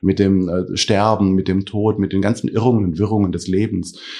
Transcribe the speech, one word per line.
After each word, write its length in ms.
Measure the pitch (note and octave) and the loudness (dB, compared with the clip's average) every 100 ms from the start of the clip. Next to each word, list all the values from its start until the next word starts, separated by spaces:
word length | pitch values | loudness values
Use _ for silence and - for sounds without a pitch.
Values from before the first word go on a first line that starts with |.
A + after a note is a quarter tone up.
mit 160 | G2 F#2+ | 0 2
dem, 280 | G2 F#2+ F2 | 4 2 0
äh, 280 | F2+ - - | -2 -4 -4
Sterben, 540 | - G2+ G#2+ G#2+ G2 | 0 2 2 2 2
mit 140 | F#2+ F#2+ | 2 2
dem 180 | F#2+ G2 | -2 -2
Tod, 320 | G#2 G#2+ G2+ | -2 0 0
mit 160 | F#2+ | 0
den 80 | G2 | 0
ganzen 260 | G2 A#2 - | 0 -2 -2
Irrungen 360 | F#2+ B2 A2+ F#2 | 0 2 2 0
und 140 | D#2+ | 0
Wirrungen 320 | G2+ G#2+ F#2+ | 0 0 0
des 160 | F2 F2+ | -2 -2
Lebens, 500 | F#2 G#2+ F#2+ E2+ - - | -2 0 -4 -6 -12 -18